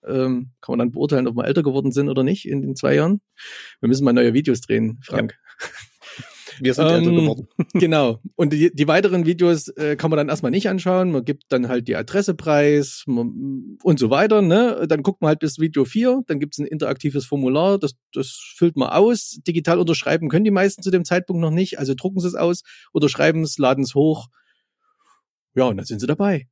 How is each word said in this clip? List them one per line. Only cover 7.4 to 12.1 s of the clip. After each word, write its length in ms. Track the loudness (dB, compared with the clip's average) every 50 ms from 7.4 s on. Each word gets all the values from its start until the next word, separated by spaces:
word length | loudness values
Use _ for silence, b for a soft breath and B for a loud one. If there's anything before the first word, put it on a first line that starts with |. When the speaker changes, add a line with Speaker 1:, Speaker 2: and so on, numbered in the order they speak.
| -8 -14 _ -6
Speaker 2:
<laughs> 160 | -6 _ _
Speaker 1:
genau. 460 | 2 2 4 4 2 2 2 0 -4 _ -14 _
Und 180 | 0 0 0 2
die, 200 | 2 2 2 2
die 140 | 2 0 2
weiteren 380 | 4 4 4 2 2 2 2
Videos, 420 | 0 2 2 2 2 2 2 -2 -10
äh, 260 | -8 -6 -2 -2 -2
kann 120 | -2 0 0
man 80 | 0
dann 140 | 0 0 -2
erstmal 220 | -4 -2 -2 0
nicht 180 | 0 0 0 0
anschauen. 400 | -2 -2 0 0 0 2 2 0
Man 140 | 0 -2 -2
gibt 200 | -4 -6 -6 _ _
dann 180 | -2 -2 0 0
halt 180 | -2 -4 -2
die 100 | -2 -4
Adresse 380 | -4 -4 -2